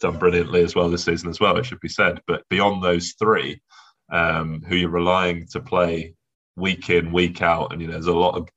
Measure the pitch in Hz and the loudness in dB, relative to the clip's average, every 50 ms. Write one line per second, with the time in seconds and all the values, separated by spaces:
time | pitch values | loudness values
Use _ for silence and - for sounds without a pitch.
0 | 92 87 82 80 92 87 87 87 82 - 87 87 85 85 - 90 87 85 85 85 | -4 -4 -2 0 2 2 4 2 2 2 2 2 2 2 2 2 2 2 0 0
1 | - 87 85 85 90 85 82 - 104 98 87 90 - - - - - - - - | 0 -2 -2 -2 -4 -8 -2 2 2 2 2 2 -2 -4 -8 -10 -10 -6 -2 0
2 | 98 90 87 - - - 82 - - - 90 95 101 101 101 92 92 90 87 87 | 0 0 0 -2 -4 -4 -4 -4 -4 -2 0 2 2 2 0 0 0 0 0 0
3 | 87 85 - - 107 110 107 - 67 - 98 - _ _ _ - - _ _ _ | -2 -6 -6 0 2 2 2 2 0 -4 -8 -12 _ _ _ -20 -20 _ _ _
4 | _ - 82 85 82 82 82 82 80 80 78 78 80 87 90 90 87 82 85 87 | _ -4 -2 0 0 0 0 -2 -4 -4 -6 -8 -6 -2 -2 0 0 0 0 0
5 | 87 90 92 92 92 90 85 85 80 - - - - - 95 90 87 85 82 80 | 2 2 2 2 2 0 -2 -4 -8 -10 -10 -12 -8 -2 0 2 2 2 0 -4
6 | 80 - - _ _ _ _ _ _ _ _ 87 92 95 92 87 - - 87 85 | -6 -10 -16 _ _ _ _ _ _ _ _ -4 -2 -2 -2 -2 0 0 2 2
7 | 82 82 85 90 90 87 87 - 92 85 82 82 - - 85 85 82 82 82 82 | 2 2 2 2 2 0 0 0 2 2 2 0 -2 -6 -8 -8 -8 -8 -8 -4
8 | 82 87 85 85 90 90 - 90 85 - _ | -2 0 2 4 2 2 2 -2 -6 -10 _